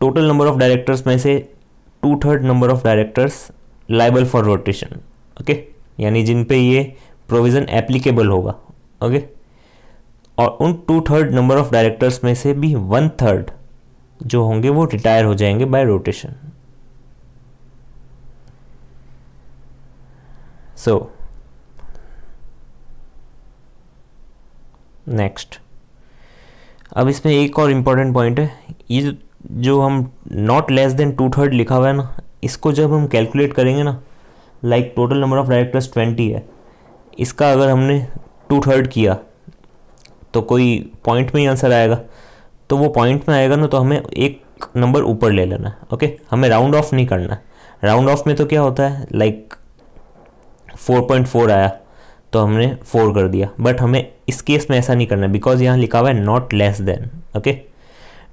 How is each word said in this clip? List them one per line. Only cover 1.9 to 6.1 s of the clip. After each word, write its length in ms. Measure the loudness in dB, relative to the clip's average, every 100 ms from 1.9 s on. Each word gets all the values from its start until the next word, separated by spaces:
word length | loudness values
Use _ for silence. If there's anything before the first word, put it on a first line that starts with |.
| _ -2
two 120 | 0
third 260 | 0 0 2
number 240 | 2 2
of 80 | 2
directors 720 | 2 2 0 0 -2 -4 -16 -20 -20 -20 -4
liable 340 | 2 4 4 2
for 180 | 2
rotation, 500 | 2 0 -2 -6 -8 -14 -18 -20 _ -8
ओके? 220 | -4 -4 -6 -20 -18 -6
यानी 240 | -2